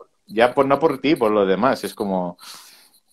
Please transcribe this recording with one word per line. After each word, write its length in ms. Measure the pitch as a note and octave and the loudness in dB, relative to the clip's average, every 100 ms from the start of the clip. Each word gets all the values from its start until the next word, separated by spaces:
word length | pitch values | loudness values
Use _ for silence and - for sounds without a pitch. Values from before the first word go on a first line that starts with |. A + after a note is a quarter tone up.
| - _ - | -8 _ -8
Ya 280 | G2+ A#2+ | 0 2
por, 100 | C3 C#3 | 2 0
no 120 | C#3 | 2
por 200 | D#3+ C3+ | 0 0
ti, 140 | C3+ D3+ | 0 0
por 140 | A2+ | 2
los 160 | G#2+ F#2+ | 2 2
demás, 380 | F#2+ B2 A#2 | 2 0 -2
es 100 | G2 | -6
como, 440 | - G#2 F#2+ F2 F2 - - - - _ _ _ | -6 -4 -4 -4 -10 -18 -20 -20 -20 _ _ _